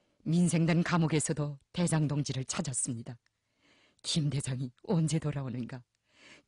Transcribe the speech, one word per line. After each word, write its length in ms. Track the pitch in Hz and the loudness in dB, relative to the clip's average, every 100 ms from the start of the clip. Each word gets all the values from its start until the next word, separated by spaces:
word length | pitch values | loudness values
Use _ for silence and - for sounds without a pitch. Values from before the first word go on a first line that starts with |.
| _ _ | _ _
민생단 600 | - 170 175 170 165 170 | 0 4 4 4 4 4
감옥에서도 760 | 175 175 156 156 - 156 147 143 _ | 4 2 4 2 0 -2 -4 -8 _
대장 340 | - 170 156 147 | -2 2 2 2
동지를 380 | 147 139 131 131 | 0 -2 -4 -4
찾았습니다. 720 | - 147 123 - 117 117 120 _ _ _ _ _ _ _ _ | -4 -4 -4 -4 -6 -10 -16 _ _ _ _ _ _ _ _
김 260 | - 175 143 | -4 0 0
대장이 420 | 135 131 127 127 - | 0 -2 -4 -6 -8
언제 340 | - 165 156 156 | -2 2 2 0
돌아오는가? 640 | 151 139 131 123 113 127 - _ _ _ - - | -2 -4 -6 -6 -8 -10 -16 _ _ _ -20 -20